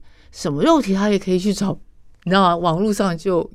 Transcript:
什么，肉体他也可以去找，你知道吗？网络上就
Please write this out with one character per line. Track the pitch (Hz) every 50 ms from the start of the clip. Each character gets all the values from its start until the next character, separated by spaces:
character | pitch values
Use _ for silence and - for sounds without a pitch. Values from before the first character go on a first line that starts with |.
| - - - _ - - -
什 | - - 175 143
么， | 143 196
肉 | 311 330 302 226
体 | 196 190
他 | 190 202 214
也 | 208
可 | 190 202 190
以 | 185 185
去 | 180 208 190
找， | 196 202 196 190 - - - - - - - - - -
你 | 170
知 | 185
道 | 196 196
吗？ | 175 170
网 | 170 175 175 160 170
络 | 208 220 202
上 | - 202 190 170
就 | 160 - 196 180 170 - -